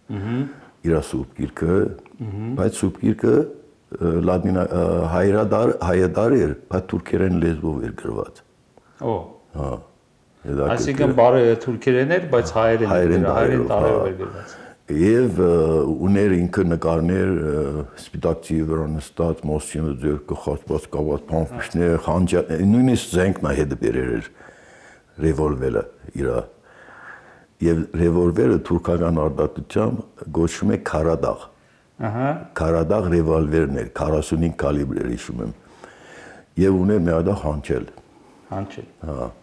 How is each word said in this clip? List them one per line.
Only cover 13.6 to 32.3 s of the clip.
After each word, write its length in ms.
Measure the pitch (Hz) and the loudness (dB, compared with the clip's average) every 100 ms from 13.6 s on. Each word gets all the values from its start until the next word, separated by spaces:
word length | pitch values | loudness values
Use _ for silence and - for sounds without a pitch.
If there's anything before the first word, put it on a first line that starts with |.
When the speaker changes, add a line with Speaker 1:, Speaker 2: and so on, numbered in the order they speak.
Speaker 2:
տարրերով, 40 | - | 0
Speaker 1:
տարրերով 340 | 104 - - | 2 2 2
Speaker 2:
հա։ 40 | 95 | 0
Speaker 1:
էր 120 | 92 | -4
գրված։ 420 | 95 - - - - - - | -10 -12 -16 -18 -20 -16 -4
Speaker 2:
Եվ, 480 | 76 98 117 123 87 | 2 4 4 2 2
ը, 140 | 90 85 80 80 73 73 | 4 4 4 2 2 0
ուներ 320 | 92 101 101 | 2 4 4
ինքը 300 | 90 87 - 90 | 2 2 2 2
նկարներ, 640 | 82 82 82 82 92 95 | 2 2 2 2 2 0
ը, 320 | 82 78 76 71 76 71 | 0 0 -2 -2 -4 -8
սպիտակ 480 | - - 76 82 82 | -14 -16 -4 -2 -2
ծիվի 240 | - 80 78 | -2 -2 0
վրա 220 | 80 78 | -2 -2
նստած, 560 | 78 - - 85 80 | -6 -6 -2 -2 -2
մոսյունը 500 | 76 76 - 73 80 65 | -4 -4 -4 -4 -4 -2
ձեռքը 420 | 73 73 - 73 | -2 -4 -6 -8
խաչված, 500 | - 73 - 76 - | -6 -6 -4 -6 -4
կապած, 360 | 82 76 71 | -4 -2 -4
փամփուշտներ, 680 | - 80 78 117 - 85 87 80 | -2 -4 -2 -6 -6 0 2 0
խանջա-, 440 | - 87 87 87 - 80 | 0 0 2 2 0 0
նույնիսկ 520 | 101 117 127 117 - | 2 4 4 2 0
զենքն 340 | 87 95 90 71 | 0 2 0 -2
ա 60 | |
հետը 240 | 69 71 69 | -2 -2 -2
բերեր 340 | 55 62 64 | -2 -2 -2
էր, 160 | 57 - - - - - - - - _ - | -4 -6 -16 -20 -20 -20 -20 -20 -20 _ -2
ռևոլվերը 640 | 80 71 76 65 65 53 - - - | 0 0 0 -2 -2 -2 -4 -12 -12
իրա։ 300 | - 65 60 - - - - - - - - - - _ _ | -6 -4 -4 -6 -12 -20 -20 -20 -20 -20 -20 -20 -20 _ _
Եվ 200 | 82 82 78 | 0 2 0
ռևոլվերը 640 | 82 85 85 87 85 127 87 | 0 2 4 2 4 2 2
թուրքական 600 | - 85 - 85 82 80 | 0 -2 0 0 2 0
արդատությամբ 1040 | 76 69 76 - - 101 110 123 - - - | 0 0 -2 -4 -6 -2 -2 -2 -8 -16 -6
գոչվում 440 | 82 82 - 98 | 0 0 0 -2
է 40 | 110 | -2
Քարադաղ։ 680 | - 78 80 82 - - - _ _ _ _ - | -2 -2 0 0 -2 -4 -10 _ _ _ _ -8
Speaker 1:
Ահա։ 300 | 113 113 135 | -6 -2 -4